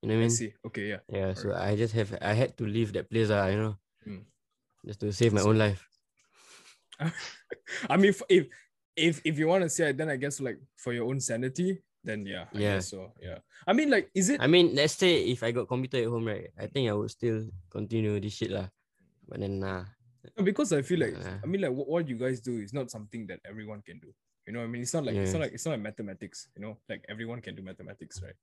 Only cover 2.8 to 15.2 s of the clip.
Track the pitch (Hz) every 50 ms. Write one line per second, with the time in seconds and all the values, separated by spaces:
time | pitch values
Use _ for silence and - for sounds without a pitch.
2.8 | 117 104 98 95 - - 113 113 113 104 107 101 98 95 98 104 110 110 104 98
3.8 | _ _ _ _ _ 107 104 92 104 _ _ _ _ _ _ _ _ _ _ _
4.8 | - - 107 - - 104 101 - 120 117 104 104 98 104 110 110 110 104 98 95
5.8 | - _ _ _ _ _ _ _ _ _ _ _ - - - - - - - _
6.8 | _ _ - _ 151 165 - - - - - - _ _ - - _ - - -
7.8 | - - - 180 196 202 196 - - - 190 185 143 - - - - _ _ _
8.8 | _ _ _ - 156 170 160 139 - 156 160 143 156 160 175 196 180 160 - -
9.8 | 165 147 139 131 156 160 143 131 131 143 139 - 139 123 104 - 131 _ _ -
10.8 | - 127 120 120 117 120 135 139 123 - 117 113 127 131 131 - 180 185 190 -
11.8 | _ _ _ _ _ - 110 107 101 98 98 92 82 - - 104 101 104 101 95
12.8 | 92 - - 95 92 90 - - - 92 - - _ _ _ - - - 294 254
13.8 | 311 285 254 208 - - _ 190 190 190 285 - - 151 165 180 175 165 110 139
14.8 | 147 156 - - 185 180 170 131